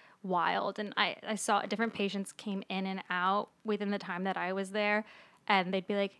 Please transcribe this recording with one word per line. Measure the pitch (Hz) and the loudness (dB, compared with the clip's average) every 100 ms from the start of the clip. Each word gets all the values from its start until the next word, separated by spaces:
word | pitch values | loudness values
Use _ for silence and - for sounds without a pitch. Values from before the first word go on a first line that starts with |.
| - - | -20 -12
wild. | 190 175 170 190 202 202 | -4 0 2 2 -2 -4
And | 208 - | -4 0
I, | 190 - - | 0 -2 -6
I | 214 | -4
saw | - 208 | 2 2
different | 202 208 226 | 2 -2 -2
patients | - 202 196 190 | 0 -2 -2 -6
came | - 208 196 - | -8 -6 -6 -4
in | 190 190 | -4 -4
and | 190 - | -6 -4
out | 180 180 202 - _ | 0 2 2 0 _
within | 214 208 202 | -4 -2 0
the | 202 | -2
time | 196 180 | -2 -2
that | 190 175 | -2 0
I | 175 | -2
was | 190 190 | -2 -2
there. | 208 208 208 220 - - - - | 0 2 2 0 -10 -20 -6 4
And | 196 180 | 4 4
they'd | 190 180 | 0 0
be | |
like, | 202 202 | 0 0